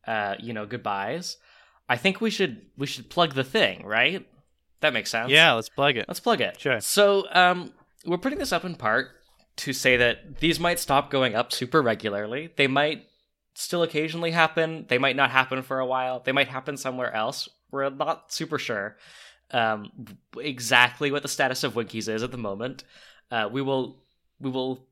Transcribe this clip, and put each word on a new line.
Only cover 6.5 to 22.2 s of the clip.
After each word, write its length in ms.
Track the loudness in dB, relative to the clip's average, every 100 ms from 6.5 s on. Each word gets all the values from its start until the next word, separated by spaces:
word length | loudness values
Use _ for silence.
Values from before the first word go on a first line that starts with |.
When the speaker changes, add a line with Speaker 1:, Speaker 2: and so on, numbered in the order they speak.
| -2
Speaker 2:
Sure. 200 | -2 -2
Speaker 1:
So, 460 | 0 4 4 4 2
um, 400 | 4 4 4 -6 _ _ _ -4
we're 120 | -2
putting 200 | -2 -4
this 140 | -4
up 120 | -4
in 100 | -4 -4
part 320 | 0 0 -2 _ _ _ _ -10
to 160 | -6
say 240 | 0 4 6
that 420 | 4 2 -10 -2
these 220 | 0 2
might 180 | 0 0
stop 320 | 2 2 2
going 240 | 0 2
up 180 | 2 -2
super 300 | -4 0 2
regularly. 680 | 2 0 -2 -4 -4 -8 -8 0
They 120 | 2
might 380 | 2 0 -2 _ _ _ _ _
still 280 | -12 -6 -2
occasionally 480 | 0 0 -4 -4 -2
happen. 560 | 2 2 2 -2 -4 -2
They 100 | 0
might 180 | 2 2
not 140 | 2
happen 320 | 2 2 -4
for 180 | -4 -4
a 60 | -2
while. 340 | -2 -2 -4
They 100 | 0
might 140 | 0 0
happen 280 | -4 -8 -6
somewhere 360 | -6 -4 -4
else. 360 | -2 -4 -6 -12 _ _
We're 180 | -4 -4
not 420 | -2 -4 -4 _
super 260 | -10 -6 -6
sure, 380 | -4 -6 -6 -12 -20 -20 -20 _ _
um, 400 | 0 0 -2 -8 -16 -18 -20 _ -10
exactly 720 | -8 -6 4 6 6 4 -2
what 120 | -2
the 60 | -4
status 360 | 0 0 2
of 100 | -2
Winkies 340 | -2 -4 -6 -4
is 140 | -4